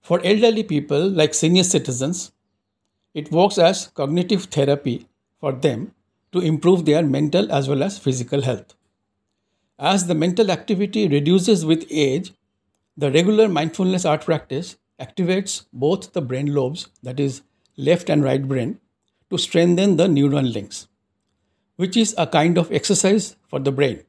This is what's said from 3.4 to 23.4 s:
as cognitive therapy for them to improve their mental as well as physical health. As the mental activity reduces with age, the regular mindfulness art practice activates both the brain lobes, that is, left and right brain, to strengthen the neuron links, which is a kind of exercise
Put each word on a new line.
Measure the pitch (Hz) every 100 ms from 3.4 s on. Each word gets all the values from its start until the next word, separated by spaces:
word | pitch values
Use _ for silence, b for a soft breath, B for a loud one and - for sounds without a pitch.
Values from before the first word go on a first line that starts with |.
| 196 202
as | 170 196 - -
cognitive | 143 170 180 196 -
therapy | 151 139 143 139 117 - _ _ _
for | 147
them | 127 151 117 196 _ _ _ _
to | 180
improve | 170 156 170 185 151
their | 147
mental | 156 135 151 170 208
as | 143 135
well | 120
as | 180 196
physical | 139 127 120 139
health. | 131 110 - _ _ _ _ _ _ _ _ _ _ _
As | 143 190 175
the |
mental | 160 170 180 208
activity | 165 - 190 202 214 196
reduces | 143 147 185 180 196 160
with | 160 -
age, | 156 139 143 185 _ _ _ _ _ _ -
the | 143
regular | 147 180 214 220
mindfulness | 160 160 - 185 185
art | 170 151
practice | - 156 - 135 180 - _ _
activates | 131 - 180 185 196 - _
both | 127 143 190 -
the | 180
brain | 131 131 143
lobes, | 143 127 165 - _
that | 127 127
is, | 139 123 _ _ _ -
left | 139 175 -
and | 151
right | 135 135 135
brain, | 135 123 - _ _ _ _ _
to | 180
strengthen | - 170 175 175 202 165
the | 185
neuron | 143 139 143 131
links, | 107 101 - - _ _ _ _ _ _ _ _
which | - 185 233
is | 220 -
a |
kind | 160 165 160 175
of | 165
exercise | 147 - 190 190 208 - _